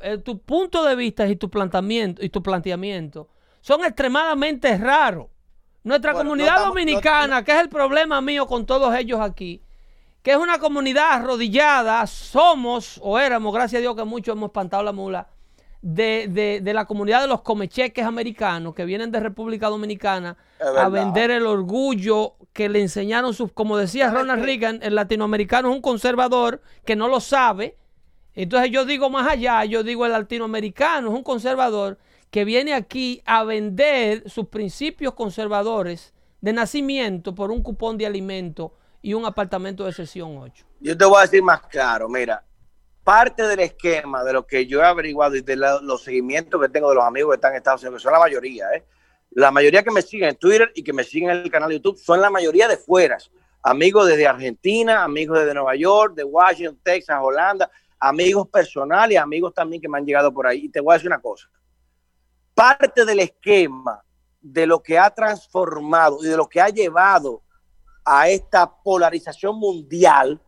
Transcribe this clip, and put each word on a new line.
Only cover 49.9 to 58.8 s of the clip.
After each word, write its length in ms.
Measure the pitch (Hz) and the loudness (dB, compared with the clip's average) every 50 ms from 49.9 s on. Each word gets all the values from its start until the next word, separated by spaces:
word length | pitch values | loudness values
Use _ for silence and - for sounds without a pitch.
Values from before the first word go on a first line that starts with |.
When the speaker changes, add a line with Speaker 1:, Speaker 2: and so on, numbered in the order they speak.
Speaker 2:
me 100 | 214 190 | 0 0
siguen 280 | - - 220 208 185 147 | -2 -2 -4 -2 -2 -2
en 60 | 127 | 0
Twitter 340 | - 165 185 214 220 226 226 - | 2 2 4 6 6 4 2 0
y 100 | 165 139 | -8 -8
que 100 | 151 139 | -6 -4
me 100 | 135 120 | -4 -4
siguen 280 | - - 165 175 175 | -4 -4 -4 -2 -2
en 60 | 175 175 | -2 -2
el 120 | 175 170 | -2 -2
canal 160 | 170 156 156 | -2 0 0
de 80 | 160 156 | 0 -4
YouTube 220 | 151 - 196 196 | -2 -2 -2 -4
son 240 | - - - 170 185 | -2 2 2 4 4
la 80 | 196 202 | 4 4
mayoría 380 | 196 185 170 160 156 190 226 226 | 2 2 0 2 4 4 4 4
de 80 | 170 | 2
fuera. 400 | - - - 185 185 170 135 113 - - _ _ _ _ _ _ _ | -2 0 2 4 4 4 4 2 -2 -10 _ _ _ _ _ _ _
Amigos 460 | - 120 131 139 165 190 202 214 196 | 0 0 2 4 4 4 6 6 6
desde 180 | 175 156 151 147 | 6 4 4 4
Argentina, 800 | 139 127 127 131 127 113 - - 190 214 226 226 226 220 208 180 | 2 2 0 -4 -8 -8 -4 -4 -2 0 0 2 2 2 0 0
amigos 340 | 151 147 156 156 151 160 160 | -2 -4 -4 -4 0 0 0
desde 140 | 151 147 143 | 2 0 0
Nueva 220 | 143 135 131 131 | -2 -2 -2 -2
York, 400 | 139 165 190 202 214 214 208 170 | 0 2 4 4 4 4 2 0
de 80 | 151 143 | -6 -8
Washington, 560 | 139 147 170 180 190 175 165 170 160 143 _ | -2 2 4 4 4 4 0 -4 -10 -10 _
Texas, 360 | - 185 180 185 - - 147 135 | -2 -2 -2 -2 -2 -4 -4 -2
Holanda, 480 | 135 135 135 151 175 196 202 190 175 - _ _ _ _ _ - | 0 0 0 0 0 0 0 0 -2 -4 _ _ _ _ _ -2
amigos 480 | 131 139 139 160 180 185 202 202 185 | 0 0 2 2 2 2 2 2 0
personales, 720 | - - 196 165 - - 143 | 0 2 2 2 0 -2 -6